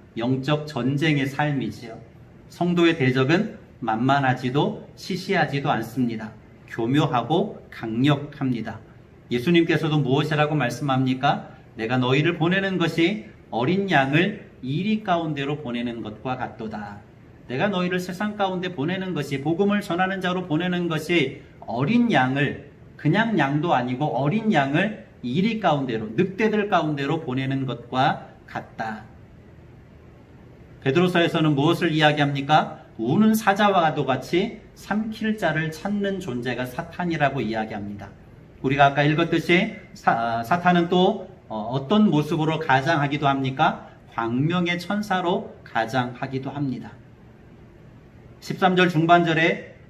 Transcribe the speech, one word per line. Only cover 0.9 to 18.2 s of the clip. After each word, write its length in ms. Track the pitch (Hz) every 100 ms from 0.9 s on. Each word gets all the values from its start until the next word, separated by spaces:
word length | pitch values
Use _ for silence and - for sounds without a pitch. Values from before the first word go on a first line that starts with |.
| 143 160 143 135
삶이지요. 720 | - 151 135 107 - 113 - - - - - -
성도의 480 | - 175 175 170 160
대적은 600 | 131 - 135 175 233 - - -
만만하지도 1080 | 113 113 131 143 131 123 127 143 208 - - -
시시하지도 760 | - 180 - 180 151 139 147
않습니다. 600 | 113 110 131 120 110 107 - - - -
교묘하고 920 | - 117 143 156 123 120 170 214 - -
강력합니다. 1080 | - 113 113 143 139 - - 131 113 107 101 - - - - -
예수님께서도 680 | 120 175 170 165 156 160 151
무엇이라고 560 | 123 143 - 151 151
말씀합니까? 960 | 151 120 - 143 131 131 127 143 214 - - - -
"내가 220 | 110 127
너희를 400 | 127 143 160 170
보내는 400 | 165 196 190 180
것이 480 | 180 - 165 214 - - -
어린 400 | 110 135 190 196
양을 580 | 151 135 156 202 - - -
이리 420 | 127 156 208 214
가운데로 540 | 196 170 156 143 139 147
보내는 440 | 123 120 120 113
것과 340 | 107 101 131 123
같도다." 640 | 107 - 110 107 101 101 - - - - -
내가 200 | 131 202
너희를 320 | 185 180 180
세상 360 | 180 180